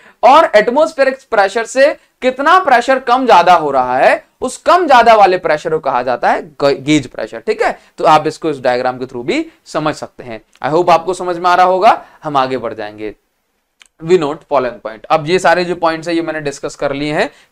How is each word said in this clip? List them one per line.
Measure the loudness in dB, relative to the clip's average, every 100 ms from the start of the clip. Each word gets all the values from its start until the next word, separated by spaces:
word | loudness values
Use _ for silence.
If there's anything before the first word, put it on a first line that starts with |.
| _ _
और | 4 6 6 2
एटमॉस्फेरिक | 2 0 -2 0 -2 -2 _
प्रेशर | 0 0 -2 -6
से | 0 0 0 _ _
कितना | -4 -2 2 2
प्रेशर | 4 0 2 -2
कम | 0 0 4
ज्यादा | 4 6 4
हो | 2
रहा | -2 0 2
है, | 2 0 -4 _
उस | -10 -6
कम | 0 2 4
ज्यादा | 4 6 6
वाले | 4 2
प्रेशर | -2 -4 -2
को | -4
कहा | -2 -4
जाता | -2 -2 -2
है | -2 -6 _
ग-, | -2 -2
गेज | 0 -2 -2
प्रेशर, | -12 -12 -10
ठीक | -8 -4
है। | -4 -6 _ _
तो | 2
आप | 2 0
इसको | -6 -8
इस | -4
डायग्राम | -2 -2 -2 -6
के | -10
through | -10 -6
भी | -6 -6 _ _
समझ | -6 -6 -6
सकते | -12 _
हैं। | -16 -16 _ _
I | -2
hope | 0 2
आपको | 2 0
समझ | -8 -6 -4
में | 0
आ | 2
रहा | 2
होगा। | 4 2 2 -4 _
हम | -6 -2
आगे | -2 -4
बढ़ | -8
जाएंगे। | -10 -12 -12 -14 -14 _ _ _ _ _ _ _ _
We | -2 0
note | 0 -6 _
following | -4 -4 -8
point। | -14 -16 -2
अब | -2 0
ये | 0
सारे | 2 0 -2
जो | -4
पॉइंट्स | -4 -4 -4
हैं | -4
ये |
मैंने | -4 -6
डिस्कस | -8 -10 -12 -8
कर | -6
लिए | -4 -4
हैं | -4 -4 -6 _